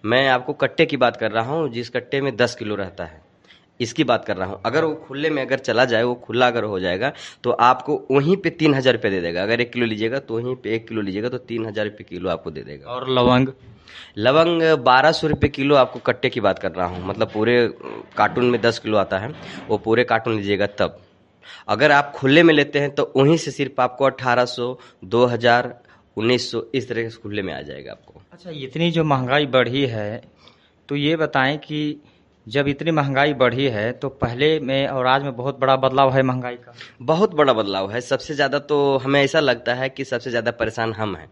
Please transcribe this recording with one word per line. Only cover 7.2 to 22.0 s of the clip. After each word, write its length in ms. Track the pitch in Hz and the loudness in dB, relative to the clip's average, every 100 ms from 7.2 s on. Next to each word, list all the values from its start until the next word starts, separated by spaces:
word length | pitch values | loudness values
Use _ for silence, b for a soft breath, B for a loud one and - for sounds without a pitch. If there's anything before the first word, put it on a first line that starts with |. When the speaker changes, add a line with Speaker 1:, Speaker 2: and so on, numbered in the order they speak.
| B B | B B
Speaker 1:
तो 60 | 123 | -4
आपको 460 | - 120 131 - 139 - | 4 4 4 -2 -4 0
वहीं 260 | 135 147 196 | 2 2 0
पे 140 | 170 | -2
तीन 240 | - 143 | 0 2
हज़ार 200 | 135 131 | 4 2
रुपये 160 | 117 107 | 2 0
दे 100 | 95 | -2
देगा। 220 | 85 87 | -2 -2
अगर 180 | 101 117 | -2 -2
एक 120 | 120 | -2
किलो 140 | 120 117 | -2 -2
लीजिएगा 320 | 107 113 135 | -2 -2 -4
तो 160 | 135 | -6
वहीं 200 | 113 123 127 | -6 -6 -8
पे, 180 | 104 | -6
एक 120 | 113 113 | -6 -4
किलो 140 | 113 | -6
लीजिएगा 260 | 98 95 120 | -4 -4 -6
तो 100 | 123 | -8
तीन 280 | - 117 110 | -8 -8 -6
हज़ार 180 | 104 | -6
रुपये 200 | 104 104 | -6 -8
किलो 260 | - 90 92 | -14 -8 -4
आपको 200 | 82 82 | -6 -8
दे 120 | 71 | -12
देगा। 280 | - 71 69 | -14 -16 -12
Speaker 2:
और 180 | 123 127 | -10 -2
लवंग? 380 | 127 123 127 131 - B B B B B - | 2 4 4 2 -4 B B B B B 0
Speaker 1:
लवंग 440 | 113 151 165 170 160 151 | 4 4 4 2 2 4
बारह 280 | 123 127 151 | 6 6 6
सौ 140 | 156 156 | 2 -2
रुपये 240 | - 147 | 0 0
किलो 260 | 143 139 143 | 0 2 4
आपको 220 | 123 120 | 4 0
कट्टे 280 | 123 120 127 | -4 -2 -2
की 100 | 120 | 0
बात 180 | 101 95 | 0 0
कर 140 | 95 | -4
रहा 140 | 82 87 | -4 -4
हूँ, 200 | 90 92 | -4 -8
मतलब 240 | 104 107 | -4 -4
पूरे 220 | 107 110 123 117 - 65 55 - - | 0 2 2 2 -4 -14 -14 -10 0
कार्टून 340 | 104 - 123 | 0 2 2
में 100 | 120 | 2
दस 180 | 117 110 | 0 0
किलो 200 | 107 107 | -2 0
आता 200 | 92 95 | 0 -4
है, 140 | 113 156 B B - | -6 -12 B B -4
वो 100 | 107 | -2
पूरे 260 | 110 113 | 2 2
कार्टून 320 | 123 113 113 110 | 2 0 0 -2
लीजिएगा 300 | 101 98 101 - | -2 0 -2 -2
तब। 220 | 87 - _ _ _ _ B B - | -4 -4 _ _ _ _ B B -4
अगर 240 | 104 147 | 2 4
आप 200 | 143 | 4